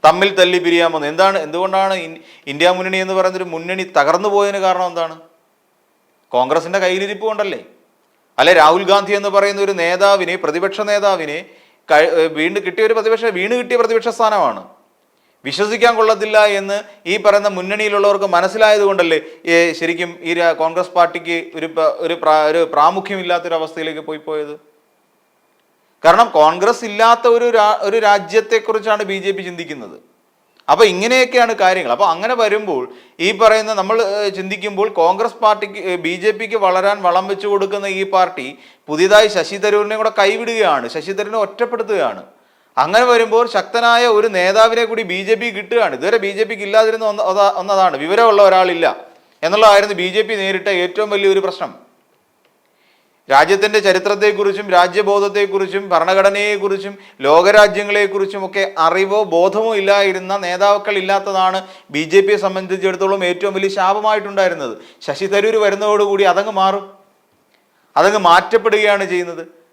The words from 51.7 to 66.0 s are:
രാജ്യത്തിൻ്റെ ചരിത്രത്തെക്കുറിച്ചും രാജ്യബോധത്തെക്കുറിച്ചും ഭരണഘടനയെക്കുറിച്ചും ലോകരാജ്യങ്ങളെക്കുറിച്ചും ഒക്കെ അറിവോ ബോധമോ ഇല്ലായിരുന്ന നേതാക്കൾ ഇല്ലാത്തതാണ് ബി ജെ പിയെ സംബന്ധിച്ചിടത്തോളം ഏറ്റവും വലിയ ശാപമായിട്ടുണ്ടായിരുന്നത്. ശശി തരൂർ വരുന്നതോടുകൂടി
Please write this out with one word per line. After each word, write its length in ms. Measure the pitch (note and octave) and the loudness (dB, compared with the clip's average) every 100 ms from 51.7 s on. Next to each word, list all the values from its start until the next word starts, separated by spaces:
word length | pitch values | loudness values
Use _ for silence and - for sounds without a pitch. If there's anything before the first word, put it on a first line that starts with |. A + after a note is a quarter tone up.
| - _ _ _ _ _ _ _ _ _ _ _ _ _ _ _ | -12 _ _ _ _ _ _ _ _ _ _ _ _ _ _ _
രാജ്യത്തിൻ്റെ 480 | C3+ D#3+ G3 G#3 G#3+ | 4 4 2 2 0
ചരിത്രത്തെക്കുറിച്ചും 920 | G3 F#3 G3+ G3+ G#3 G3+ G3+ G3 G#3 | 2 0 0 0 0 0 -2 -4 0
രാജ്യബോധത്തെക്കുറിച്ചും 1160 | F3+ F3+ F#3 G3+ G3+ G3+ G3+ G3+ G3 F#3+ G3 G3 | 2 2 0 0 0 0 -2 -2 -2 -4 -6 -2
ഭരണഘടനയെക്കുറിച്ചും 1080 | F3 E3 F#3+ G3 G3+ G#3 G#3 G3 G3 G3 G3 - _ | 0 2 2 2 2 -2 -2 -4 -4 -8 -14 -20 _
ലോകരാജ്യങ്ങളെക്കുറിച്ചും 1300 | C3+ D#3 F#3 G#3 G#3 F3+ G#3 G#3 G3+ G3 G3 G3+ F#3+ | 4 4 6 6 6 2 -2 0 0 -2 -4 -6 -6
ഒക്കെ 260 | G3 G3 - | -4 -4 0
അറിവോ 440 | A3 F#3 G3 G#3 | 0 2 0 0
ബോധമോ 540 | G3+ E3+ F#3 G3 A3 G#3+ | 0 2 2 0 -2 -2
ഇല്ലായിരുന്ന 600 | G3 G3+ G3+ F#3 F#3 G3+ | 2 2 2 -2 -6 -6
നേതാക്കൾ 600 | F3+ F3+ G3+ G#3 G#3 G3+ | -4 0 2 2 0 -4
ഇല്ലാത്തതാണ് 680 | F#3+ G3 G3 F#3+ F#3 F#3+ F#3+ - _ | -2 -2 -2 -2 0 -2 -8 -20 _
ബി 120 | D3 D#3+ | -6 2
ജെ 80 | F#3+ | 4
പിയെ 160 | G3 G#3 | 4 2
സംബന്ധിച്ചിടത്തോളം 880 | F#3+ F#3+ F#3 F#3 F#3 F#3 F#3+ G3 | 0 -4 -6 -4 -4 -2 -2 0
ഏറ്റവും 300 | F3+ F3+ G3+ | -2 -2 -4
വലിയ 140 | F#3+ G3 | -2 -4
ശാപമായിട്ടുണ്ടായിരുന്നത്. 1120 | G3 F#3 G3+ G#3+ G#3+ G3+ G3 F#3 E3+ C3 A2 - _ - | 0 0 0 0 -2 -2 -2 -2 -2 -10 -12 -18 _ -10
ശശി 180 | C#3+ | -6
തരൂർ 320 | F#3+ G3+ G#3 A3 | -2 0 0 2
വരുന്നതോടുകൂടി 680 | G#3 G3+ G#3+ G#3 | 0 0 0 0